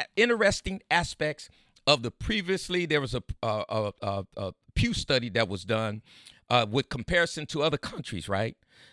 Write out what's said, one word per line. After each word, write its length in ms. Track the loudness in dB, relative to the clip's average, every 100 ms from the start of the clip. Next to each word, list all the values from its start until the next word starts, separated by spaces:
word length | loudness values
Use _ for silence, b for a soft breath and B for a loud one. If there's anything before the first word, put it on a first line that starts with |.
| -6
interesting 640 | 2 4 6 4 2 -4 -8 _
aspects 600 | 0 0 -2 -4 -4 -12 b b b
of 180 | 4 4
the 80 | 2
previously, 760 | -6 -2 -2 0 -2 -2 -2 2
there 140 | 0
was 140 | 0
a, 80 | -4 -6 -6
a, 220 | -2 -2 -2
a, 240 | -2 -2 -4
a, 220 | -6 -4 -6 -8
a 160 | -8 -8 _
Pew 180 | 0 2
study 360 | 0 0 0 0
that 180 | 0 0
was 160 | -2
done, 380 | -2 -2 -2 -6 -12 B B B _
uh, 180 | 2 2
with 200 | 0 -2
comparison 580 | -6 0 2 2 -2 -8
to 160 | 0
other 140 | 0 0
countries, 520 | -6 -10 -8 -8 -4
right? 280 | -2 -2 -6 b b b